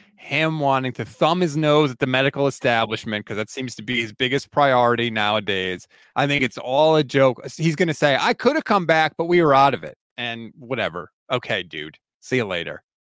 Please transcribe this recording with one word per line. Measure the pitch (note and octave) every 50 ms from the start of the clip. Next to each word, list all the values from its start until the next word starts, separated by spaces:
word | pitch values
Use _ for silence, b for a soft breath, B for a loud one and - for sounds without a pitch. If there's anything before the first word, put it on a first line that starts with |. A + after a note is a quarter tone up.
| b b b
him | _ - - C#3+ D3+ D#3+ D#3+ D#3+ D#3
wanting | C#3+ C#3 C3 C3 C3 B2+ A#2+
to | - A2
thumb | - - - E3 D3+ E3+ F3+
his | F3+ D#3 C#3 D#3
nose | D#3 D3+ D3 D3+ D#3 C3+
at | B2 -
the | C3+
medical | B2+ B2+ C3 C3+ C#3+ - C#3 C#3
establishment, | C#3 - - - B2+ A#2 A2+ A2+ G#2+ A2 - - A#2 G#2+ G#2 G2+
'cause | - G#2
that | G#2 A2 -
seems | - C3+ C3 A#2+ -
to | -
be | G#2+ A2+ B2 A#2+
his | A#2 G#2+ G#2+
biggest | - C3 B2+ C3+ C#3 - _
priority | - D3+ C#3+ C#3 B2+ B2 A#2+ A#2+ A#2+ A#2 A#2+ A#2+
nowadays. | A2 A2 G#2 G#2 G#2+ G#2+ G2+ G#2 G2 F#2+ F#2 F#2 F#2 F2+ - b b b b b b
I | A#2+ C#3+
think | C#3+ C#3+ C#3+
it's | C3 A#2 -
all | - - B2 C3 C#3+ D#3 D#3+ D#3+
a | D#3 C#3+
joke. | B2 - C#3 C3+ C3 A#2 - - C#3 -
He's | - D#3+ E3 D3+
gonna | D3 F#3 E3
say, | C#3+ - D#3 C#3+ C3+ B2
"I | E3 A3+
could | A#3+ - - B3 D4+
have | D#4 -
come | - G#3 G3 E3+
back, | D3+ E3 D#3+ D#3 D3+ - -
but | E3
we | E3+ F3 F3
were | E3 D3 C3+
out | C3+ C#3 C#3 B2
of | F2+ D#2+
it." | D2+ - _ _ _ _
And | - A#2+ A#2 A#2 A#2 A2+ G#2+ - -
whatever. | B2+ A#2 C3 A2+ G2 E2+ D#2 F2 D#2+ - _ _ _ -
Okay, | B2+ A#2+ - - A2+ F#2+
dude. | F2+ D#2+ D#2+ D#2 D2+ D#2 - - _ _ _ _
See | - - C3
you | B2+ A2+
later. | G2 F#2 E2+ E2 D#2 D2+ - _ _ _ _ _ _